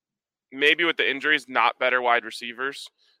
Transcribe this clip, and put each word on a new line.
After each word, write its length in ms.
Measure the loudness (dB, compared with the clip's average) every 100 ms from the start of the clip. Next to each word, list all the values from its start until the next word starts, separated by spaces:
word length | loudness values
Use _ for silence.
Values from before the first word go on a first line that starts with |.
| _ _ _ _ _
maybe 320 | 0 2 4
with 140 | 0 0
the 120 | -2
injuries, 380 | -2 0 -2 0
not 300 | 2 2 2
better 240 | 0 2
wide 200 | 2 0
receivers, 640 | -2 -10 -12 -8 -8 -8 -16 _ _ _